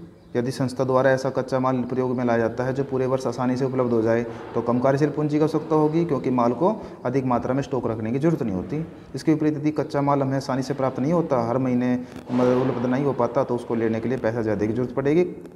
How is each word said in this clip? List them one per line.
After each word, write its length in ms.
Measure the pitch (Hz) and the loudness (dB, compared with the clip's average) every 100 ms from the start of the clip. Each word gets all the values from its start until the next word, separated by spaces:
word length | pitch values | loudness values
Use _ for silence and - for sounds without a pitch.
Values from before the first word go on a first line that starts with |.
| - - - 123 | -18 -20 -6 -4
यदि 140 | 123 | -2
संस्था 320 | 131 127 - | -2 -4 -2
द्वारा 280 | 131 127 131 | 0 4 4
ऐसा 180 | 131 135 | 4 0
कच्चा 300 | 131 123 131 | -2 -2 0
माल 220 | 131 131 | 0 0
प्रयोग 320 | 120 127 127 123 | -2 -2 -2 0
में 60 | 120 | 2
लाया 140 | 117 | 2
जाता 240 | 113 117 | 2 0
है 100 | 127 | -2
जो 100 | 127 | -2
पूरे 220 | 135 127 127 | -2 -2 0
वर्ष 220 | 131 131 | 0 -2
आसानी 300 | 120 127 123 | -2 -2 0
से 80 | 135 | 0
उपलब्ध 280 | 127 123 | 0 2
हो 80 | 117 | 2
जाए, 240 | 110 117 117 - - | 2 2 0 -8 -6
तो 80 | 117 | -4
कम 180 | 117 123 | 0 2
कार्यशील 300 | 131 139 147 | 4 4 2
पूंजी 280 | 143 151 147 | 0 0 2
की 40 | |
आवश्यकता 340 | 151 156 160 156 | 2 0 0 2
होगी, 300 | 151 160 170 | 4 2 0
क्योंकि 240 | 131 127 | 0 0
माल 240 | 123 120 | 2 2
को 220 | 127 185 220 - - 123 | 2 0 0 -8 -6 -2
अधिक 200 | 135 127 | 0 2
मात्रा 280 | 120 120 | 0 0
में 80 | 131 | -2
स्टॉक 240 | 135 127 117 | -2 -2 -2
रखने 240 | 113 110 | -4 -2
की 80 | 131 | 0
जरूरत 240 | 160 165 | 2 0
नहीं 120 | 117 90 | -2 -4
होती। 300 | 90 147 165 - - 135 | -4 -6 -6 -12 -12 -4
इसके 180 | - | 0
विपरीत, 240 | 151 156 143 | 2 2 0
यदि 140 | 151 | -2
कच्चा 300 | 151 135 143 | -2 -2 0
माल 200 | 143 139 | 2 2
हमें 160 | 131 135 | 2 -2
आसानी 240 | 131 131 | -2 -4
से 120 | 131 | -2
प्राप्त 260 | 131 131 127 | -2 -2 0
नहीं 140 | 139 | 0
होता, 280 | 175 165 127 113 | 0 2 0 0
हर 80 | 127 | 0
महीने 360 | 131 123 123 123 - - - | 0 0 0 -2 -4 -12 -4
मतलब 300 | 123 123 127 | 2 4 4
उपलब्ध 240 | 131 120 127 | 2 0 0
नहीं 200 | 127 143 | 0 0
हो 80 | |
पाता, 300 | 127 117 139 | 0 0 0
तो 120 | 127 120 | 0 -2
उसको 200 | 120 117 | -2 0
लेने 240 | 113 113 | 0 0
के 100 | 117 | -2
लिए 80 | 127 | 0
पैसा 240 | 110 120 | -2 0
ज़्यादा 240 | 110 101 104 | 0 0 0
की 80 | |
जरूरत 220 | 113 123 135 | 0 -2 -2
पड़ेगी 300 | 135 160 180 - - | 2 2 2 -4 -16